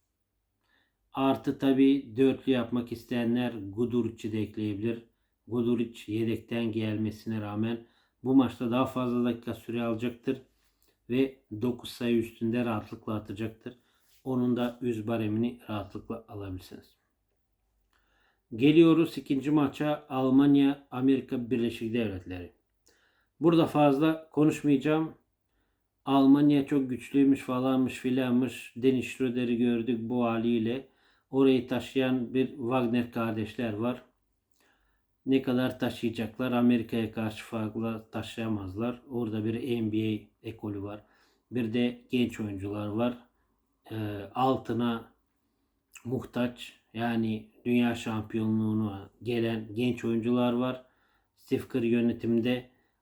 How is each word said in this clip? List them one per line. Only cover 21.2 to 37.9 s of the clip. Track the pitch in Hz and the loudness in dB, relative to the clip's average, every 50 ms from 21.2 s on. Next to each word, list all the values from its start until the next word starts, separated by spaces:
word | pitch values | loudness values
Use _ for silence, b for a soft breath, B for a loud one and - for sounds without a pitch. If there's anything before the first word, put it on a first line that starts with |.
| 123 - 135 123 120 110 | 0 -4 -6 -6 -4 -2
Birleşik | 123 117 117 117 - - 113 110 113 | -2 0 0 -2 -2 -4 -6 -2 0
Devletleri. | 120 113 101 95 90 - 90 92 90 87 87 _ _ _ _ _ _ _ _ _ _ _ _ _ _ _ _ _ - | 0 0 0 -4 -6 -10 -10 -12 -12 -12 -14 _ _ _ _ _ _ _ _ _ _ _ _ _ _ _ _ _ 2
Burada | 139 170 170 165 160 | 4 4 6 6 4
fazla | - - 147 147 143 135 135 156 160 160 - - _ | 4 4 6 6 6 6 6 2 2 0 0 -6 _
konuşmayacağım. | - 139 151 156 151 - - 147 143 131 123 151 156 156 160 156 - _ _ _ _ _ _ _ _ _ _ _ _ _ _ _ _ _ - | 0 4 4 4 4 2 2 2 2 4 4 2 2 2 0 -2 -6 _ _ _ _ _ _ _ _ _ _ _ _ _ _ _ _ _ -2
Almanya | 139 135 135 135 135 139 143 151 147 147 143 135 | 2 4 6 8 8 8 8 8 6 6 4 2
çok | - 151 143 135 127 | 2 2 0 0 0
güçlüymüş | 127 120 - - - 139 139 139 135 135 | -4 -8 -6 0 2 4 6 6 4 2
falanmış | - - 127 127 127 135 131 131 131 120 - | 0 -4 -2 0 2 2 2 2 2 0 -2
filanmış. | - - 127 127 135 127 127 120 123 131 120 - - - - - | -4 -2 -2 0 0 0 2 2 2 2 0 -4 -8 -16 -16 -8
Dennis | 117 120 135 131 123 110 | 0 2 2 4 2 0
Schröder'i | - - - 131 127 117 127 123 120 120 | -4 -4 -2 -2 -2 0 -2 -2 0 0
gördük | 113 123 120 120 117 113 123 123 110 | 2 2 2 2 0 0 -2 -2 -2
bu | 113 113 123 123 120 | -2 -4 -2 0 0
haliyle. | 117 113 113 113 120 120 117 110 113 123 135 135 b b b b b b b b b | 0 0 0 0 0 2 2 0 0 -2 -4 -8 b b b b b b b b b
Orayı | 131 135 135 135 131 127 123 - | 2 4 6 6 6 4 2 0
taşıyan | 127 123 120 - - 135 131 127 131 127 120 113 120 | -4 -4 -4 -2 -2 0 0 2 0 -2 -2 -2 0
bir | 131 127 120 | 0 0 -2
Wagner | - 147 120 117 131 131 120 113 117 123 120 120 | -2 -6 -4 0 0 0 2 2 2 0 0 -2
kardeşler | - 117 113 113 110 113 107 107 - - 123 113 | -2 -4 -2 -2 -2 -4 -4 -6 -4 -6 -6 -4
var. | 101 104 117 120 123 120 - _ _ _ _ _ _ _ _ _ _ _ _ _ _ _ _ _ _ _ _ _ _ _ - | -4 -4 -4 -4 -4 -6 -10 _ _ _ _ _ _ _ _ _ _ _ _ _ _ _ _ _ _ _ _ _ _ _ -2
Ne | 135 135 131 | 2 2 2
kadar | 131 135 123 127 127 127 - - | 2 2 0 0 0 -2 -2 -2
taşıyacaklar? | 131 117 - - - 117 107 - 113 110 - - 127 127 | -4 -4 -4 -4 -4 -4 -4 -4 -8 -8 -6 -6 -6 -2
Amerika'ya | 123 120 120 120 120 117 113 117 - 117 110 107 | 0 2 4 4 4 2 0 -2 -2 -2 -2 -2
karşı | - 117 110 107 107 - - | -4 -4 -6 -6 -6 -8 -14
fazla | - - 113 110 107 110 113 113 113 | -10 -6 -6 -6 -6 -6 -6 -6 -6